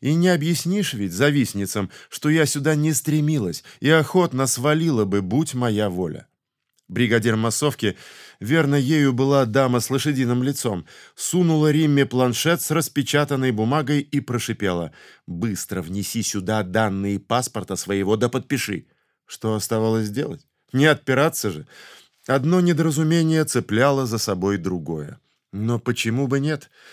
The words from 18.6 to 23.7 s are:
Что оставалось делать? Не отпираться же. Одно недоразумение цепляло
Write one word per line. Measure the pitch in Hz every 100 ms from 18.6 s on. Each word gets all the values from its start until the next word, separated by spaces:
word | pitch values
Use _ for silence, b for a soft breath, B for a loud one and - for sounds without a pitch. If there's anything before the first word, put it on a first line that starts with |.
| - 90 - _ _ _
Что | - - 110
оставалось | 107 - 110 113 113 107
делать? | 104 - 90 _ _ _
Не | 131 151
отпираться | 147 - 131 160 - 104
же. | 78 73 B B B B _ -
Одно | 131 147 180
недоразумение | 175 156 170 143 156 170 160 160
цепляло | 151 120 -